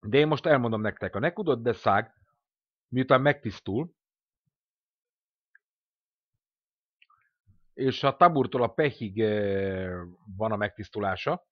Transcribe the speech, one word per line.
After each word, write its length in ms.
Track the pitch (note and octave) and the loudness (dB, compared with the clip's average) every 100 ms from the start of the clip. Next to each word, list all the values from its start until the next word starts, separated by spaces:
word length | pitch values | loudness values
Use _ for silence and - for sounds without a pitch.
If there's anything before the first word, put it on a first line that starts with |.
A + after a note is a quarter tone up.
De 180 | A2 B2+ | 2 2
én 80 | D3+ | 4
most 200 | D3+ E3+ | 2 2
elmondom 340 | C#3+ A#2+ A2 | 2 2 -2
nektek. 340 | G#2+ - G2 | -4 -4 -8
A 40 | - | -4
Nekudot 440 | C#3+ E3+ F3+ B2+ | -4 -4 -2 -2
de 100 | A#2+ | 0
Szág, 420 | A2 - G2+ A2 _ _ _ _ _ _ _ _ | -2 2 0 0 _ _ _ _ _ _ _ _
miután 320 | B2 C3 C3 | -4 2 4
megtisztul, 760 | C#3 C#3+ A2 F#2+ - G2+ E3 _ _ _ _ _ _ _ _ _ _ _ _ _ _ _ _ _ _ _ _ _ _ _ _ _ _ _ _ _ _ _ _ _ _ _ _ _ _ | 4 0 -4 -10 -6 -4 -6 _ _ _ _ _ _ _ _ _ _ _ _ _ _ _ _ _ _ _ _ _ _ _ _ _ _ _ _ _ _ _ _ _ _ _ _ _ _
és 280 | - C3+ C3 | -4 -4 0
a 140 | C#3+ - | -2 4
Taburtól 460 | F3 D#3 B2 B2+ | 4 4 0 0
a 100 | A#2 | 0
Pehig, 480 | - D3+ - A2 G2 | 2 -2 -2 -10 -2
eh, 800 | A2 G#2+ G2+ G2 G2 F#2 F#2 F2+ F2 F2+ G#2 F#2+ | 0 2 0 0 -2 -4 -6 -8 -12 -18 -18 -6
van 160 | A2 | -4
a 40 | G#2 | -2
megtisztulása 880 | G2+ - G2+ G#2+ G2+ F#2 - F3 _ | -4 -6 -10 -4 -4 -2 -4 -6 _